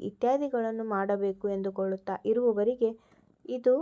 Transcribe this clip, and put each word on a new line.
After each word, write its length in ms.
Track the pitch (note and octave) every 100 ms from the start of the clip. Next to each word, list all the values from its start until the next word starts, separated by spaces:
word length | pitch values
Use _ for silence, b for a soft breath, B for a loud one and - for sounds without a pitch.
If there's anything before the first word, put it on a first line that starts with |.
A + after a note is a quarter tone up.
| -
ಇತ್ಯಾದಿಗಳನ್ನು 800 | - A#3+ C#4 C#4+ B3+ A3+ A3+
ಮಾಡಬೇಕು 600 | A3+ G3+ G3 G3+ G3 G3 G3+
ಎಂದುಕೊಳ್ಳುತ್ತಾ 680 | G3 G3 F#3+ F#3+ F#3+ - F#3+ G#3
ಇರುವವರಿಗೆ 640 | A3 B3 G#3 G#3+ B3 A3+ A3+ b b b _ -
ಇದು 280 | B3 B3 C4